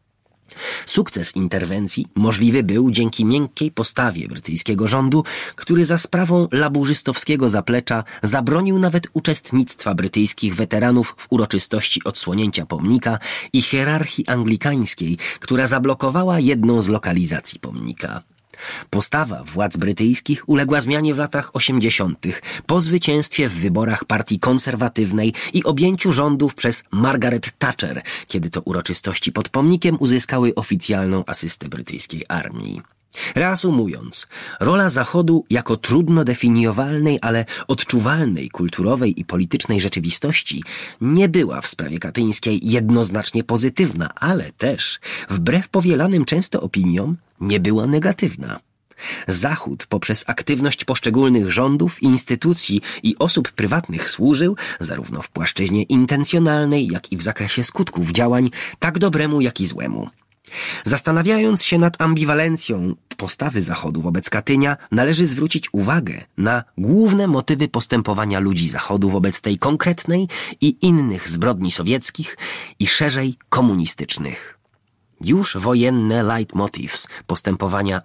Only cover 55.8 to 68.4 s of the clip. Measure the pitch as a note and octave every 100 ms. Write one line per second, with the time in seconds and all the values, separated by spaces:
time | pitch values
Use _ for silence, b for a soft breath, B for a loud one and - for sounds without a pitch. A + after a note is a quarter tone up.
55.8 | G#2 C3 B2+ C#3+ C#3+ E3+ D#3+ D3+ D3 D3
56.8 | G#2+ F2+ - F#2 E2+ - G2+ - A#2+ -
57.8 | F3+ F2 E2 F2 A#2+ B2 B2+ B B B
58.8 | E3 E3+ G3 D3+ D3+ D3 B2+ - F#2 -
59.8 | B1 G#1+ - _ _ _ - B B B
60.8 | - C3+ - D#3+ E3+ A3 A3 G3+ - E3+
61.8 | E3+ E3+ D#3+ D#3+ D3+ D3+ E3 D#3+ - G2+
62.8 | F2+ - - - F#2+ - C#3+ A#2 E2+ F2
63.8 | D#2+ D#2 E2+ E2+ - G#2+ B2 C#3 C#3+ C#3+
64.8 | B G#2+ C3+ E3 E3+ C3 D#3 D#3 - G2+
65.8 | G2+ E3 G#2 - - - G#2 A#2+ A#2+ -
66.8 | G2 F#3+ A3 G3 G3 C3+ - C#3+ D3 A#2
67.8 | - A#2+ G#2 G2+ G#2+ F#2+